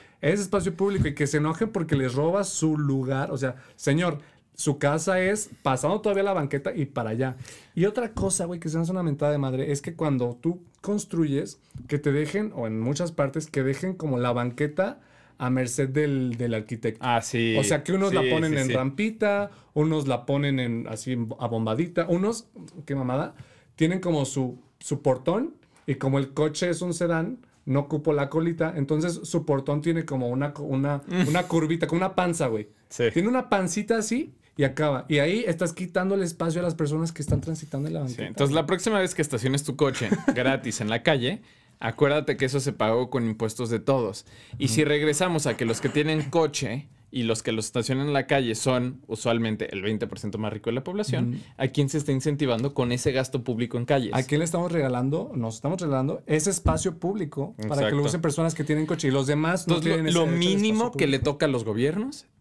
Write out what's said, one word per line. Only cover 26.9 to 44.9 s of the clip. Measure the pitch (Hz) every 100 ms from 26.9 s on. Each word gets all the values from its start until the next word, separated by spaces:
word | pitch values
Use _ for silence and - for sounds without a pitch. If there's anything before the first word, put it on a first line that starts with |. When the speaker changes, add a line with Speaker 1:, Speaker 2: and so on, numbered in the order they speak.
Speaker 1:
sedán, | 165 175 165 190 262 - _
no | 139 139 143
cupo | 147 156
la | 147 135
colita, | 160 170 170 160 151
entonces | 139 151 170 170
su | - 170 160
portón | 139 135 147
tiene | 165 165
como | 156 131 123
una | 127 147
co-, | 147
una, | 147 135 139 143 -
Speaker 2:
Mm. | 180 147
Speaker 1:
una | 180
curvita, | 180 165 156 170 160
como | 170
una | 185
panza, | 185 180 165 131
güey. | 107 104 _ _
Speaker 2:
Sí. | - 117
Speaker 1:
Tiene | 170 208
una | 254 254
pancita | 202 180 214 208 226
así | 220 247 - - _ -
Y |
acaba. | 135 143 151 127 -
Y | 147
ahí | 151 214 202
estás | 170 170
quitando | 170 180 185 190
el | 196
espacio | 175 170 170 165
a |
las | 175
personas | 165 147 156 165
que | 165
están | 143 147
transitando | 160 160 147 135 151
en |
la | 165
Speaker 2:
Sí, | 131
Speaker 1:
banqueta, | 113 104
Speaker 2:
entonces, | 110 139
Speaker 1:
güey. | 160
Speaker 2:
la | 151
próxima | 185 226 202
vez | 180
que | -
estaciones | 147 113 131 139
tu | 147
coche | - 139 - 107
Speaker 1:
<laughs> | - -
Speaker 2:
gratis | 123 127 131 113 -
en | 107
la | 117
calle, | 170 139 123 208 - _ _ _
acuérdate | 113 - 143 151 147 127
que |
eso | 131 139
se | 127
pagó | 95 110 120 123
con | 131 113
impuestos | 110 110 - 117
de | 113
todos. | - 135 107 110 - - - -
Y | 123
Speaker 1:
Ujú. |
Speaker 2:
si | 113
regresamos | 147